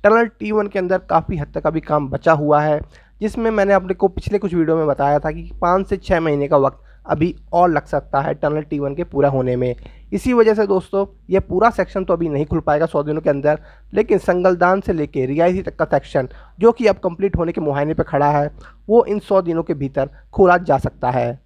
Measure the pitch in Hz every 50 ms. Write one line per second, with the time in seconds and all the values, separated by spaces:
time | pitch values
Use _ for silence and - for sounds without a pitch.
0 | - 202 220 226 233 220 _ _ 214 214 214 214 208 202 - 202 185 180 190 185
1 | - - - 160 160 - 208 160 143 - - 156 151 156 160 160 151 - 151 151
2 | 147 131 143 139 - 170 160 147 147 147 147 147 151 156 151 147 - - - -
3 | _ _ _ - 208 214 - - 226 226 220 208 196 196 202 190 185 185 190 -
4 | - 190 180 - - - 208 208 202 196 165 175 160 156 160 165 156 151 139 -
5 | 139 143 147 147 143 156 151 165 165 170 - - - 175 180 190 196 - 202 185
6 | - - 190 170 165 160 147 143 143 139 156 143 135 135 - - - - - -
7 | - - 156 151 156 180 - - - - - 175 180 180 160 147 143 - - 143
8 | - - - 139 139 143 143 147 - 147 151 151 151 147 156 143 143 139 139 151
9 | 175 - - 139 139 139 135 131 127 127 127 123 127 127 120 - - - - -
10 | - - - 196 - 254 247 240 226 220 214 208 220 196 202 185 180 - - 196
11 | 196 196 - - - - 180 190 185 - 180 185 214 233 233 - 185 - - 202
12 | 190 170 185 170 170 165 147 139 156 151 180 165 156 - 147 151 160 160 - 151
13 | 147 147 151 160 156 - 143 143 139 147 151 151 - - - - - - - 196
14 | 220 - 220 185 - - 180 180 180 185 185 175 175 175 190 196 - - 190 160
15 | 147 143 - 143 127 127 139 151 165 175 185 190 185 - - - 165 - - 143
16 | - - - 151 131 127 - - - - - - 175 233 226 - 247 214 190 -
17 | - 190 175 - 190 196 - 165 170 165 170 - 165 151 139 143 147 151 160 156
18 | 160 - - 139 143 147 151 147 147 151 - - - - - - - - 208 233
19 | - - 202 208 - - 202 190 185 165 170 165 165 - 170 139 139 135 - 143
20 | 135 143 - - - _ - - 196 180 175 180 180 160 147 135 - - - -
21 | - 123 123 127 120 120 123 135 _